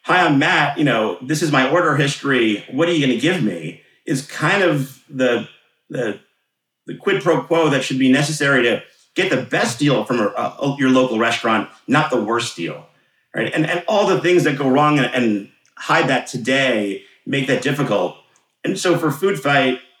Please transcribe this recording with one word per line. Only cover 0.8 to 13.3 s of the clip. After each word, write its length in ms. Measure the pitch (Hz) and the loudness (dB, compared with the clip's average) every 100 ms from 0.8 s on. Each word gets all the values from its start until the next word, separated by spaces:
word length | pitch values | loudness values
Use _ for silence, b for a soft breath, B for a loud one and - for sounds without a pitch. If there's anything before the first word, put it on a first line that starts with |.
know, 340 | 147 113 110 - | 0 2 -2 -4
this 200 | 131 156 | -6 -2
is 100 | 160 | 0
my 180 | 135 127 | 0 2
order 260 | 170 170 143 | 2 2 0
history. 680 | 143 - 139 131 110 104 - | 0 -2 -2 2 2 0 -4
What 160 | 131 170 | -2 0
are 40 | |
you 120 | 170 135 | 2 2
gonna 140 | 113 | 2
give 240 | 156 185 | 0 0
me?" 380 | 107 - - - b b - | -2 -4 -10 -14 b b -6
is 200 | 135 - | -6 -6
kind 340 | - 156 202 | -6 -2 2
of 420 | 175 147 131 - _ | 2 0 -4 -12 _
the, 380 | 131 127 113 107 - _ _ _ | 0 0 0 -4 -18 _ _ _
the, 300 | 127 117 98 _ _ _ _ _ _ - | -6 -6 -6 _ _ _ _ _ _ -16
the 100 | - | -6
quid 280 | - - | -2 0
pro 180 | - - | 0 0
quo 280 | - 165 156 | 0 0 2
that 140 | 135 | 0
should 140 | - 131 | -2 0
be 140 | 131 | 4
necessary 500 | 135 147 151 143 131 | 4 2 0 0 2
to 220 | 120 101 b b b - | 2 -2 b b b -4
get 160 | 185 | -2
the 100 | 131 | -2
best 380 | 113 180 220 - | -2 -2 -2 0
deal 260 | 147 120 107 | 0 0 0
from 140 | 120 | -2
a, 60 | 104 | -2
a, 480 | - 110 - 139 135 | -2 -6 -4 -4 0
your 140 | 131 | 4
local 260 | 131 127 110 | 4 4 2
restaurant, 500 | 117 113 117 110 101 B - | 0 0 0 -2 -2 B -2
not 240 | 143 151 | 0 2
the 100 | 123 | -2
worst 340 | 104 117 113 - | 0 -2 -4 -8
deal, 300 | 82 73 - _ _ _ _ | -10 -10 -18 _ _ _ _